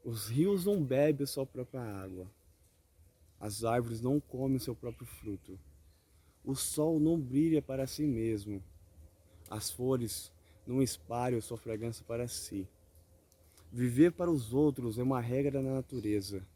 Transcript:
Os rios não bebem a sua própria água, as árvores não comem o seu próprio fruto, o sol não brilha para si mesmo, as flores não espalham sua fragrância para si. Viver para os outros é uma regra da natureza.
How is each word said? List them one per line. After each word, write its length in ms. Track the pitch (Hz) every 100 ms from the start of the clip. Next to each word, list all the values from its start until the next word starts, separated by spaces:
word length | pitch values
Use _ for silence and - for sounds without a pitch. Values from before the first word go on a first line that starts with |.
Os 240 | 123 113 101
rios 380 | 120 180 196 180
não 180 | 202
bebem 400 | 139 131 147 143
a 40 | 139
sua 180 | - 135
própria 360 | 127 123 131
água, 480 | 117 98 95 92 92 _ _ _ _ _ _ _ - _ - _
as 240 | 107 104
árvores 380 | 113 120 117 113
não 180 | 123 147
comem 380 | - 127 135 131
o 20 |
seu 160 | 127 117
próprio 320 | 123 117 120
fruto, 520 | - 107 98 - 92 - - - _ _ _ _ _
o 100 | -
sol 460 | 135 - - 151 160
não 200 | 156 170
brilha 420 | 127 131 165 156
para 260 | 139 131 131
si 160 | -
mesmo, 600 | 151 117 113 107 101 98 - - - - - _ - - -
as 220 | 110 -
flores 600 | - 123 131 113 - - - _ - -
não 160 | 127
espalham 600 | 131 - - 117 123 120
sua 160 | - 117
fragrância 460 | - 110 117 113 -
para 220 | 117 120
si. 400 | - - 101 95 _ - - - - _ _ - - -
Viver 400 | 120 123 120 170
para 180 | 170 175
os 240 | 156 110
outros 460 | 127 151 135 120 110
é 40 |
uma 180 | 127 131
regra 400 | 117 127 143 135
da 120 | 131
natureza. 720 | 131 131 131 107 104 98 98 95